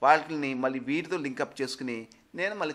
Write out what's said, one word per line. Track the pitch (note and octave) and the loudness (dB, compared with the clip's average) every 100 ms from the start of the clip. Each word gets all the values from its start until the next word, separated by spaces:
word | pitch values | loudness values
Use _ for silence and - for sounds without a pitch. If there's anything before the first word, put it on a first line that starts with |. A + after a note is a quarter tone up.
వాటిని | C3 D#3 D3 D#3 C#3 | 6 6 4 -2 -2
మళ్ళీ | B2+ C3 C3+ | 0 0 -2
వీటితో | B2 D3+ D#3 F3+ | -2 -2 -2 -4
లింకప్ | C#3 B2+ C#3 - | -4 -4 -4 -2
చేసుకుని | B2+ - B2+ A#2 A2+ - _ | -6 -4 -6 -8 -10 -20 _
నేను | E3 F#3+ | -6 -4
మళ్ళీ | G#3 D#3 | -2 -4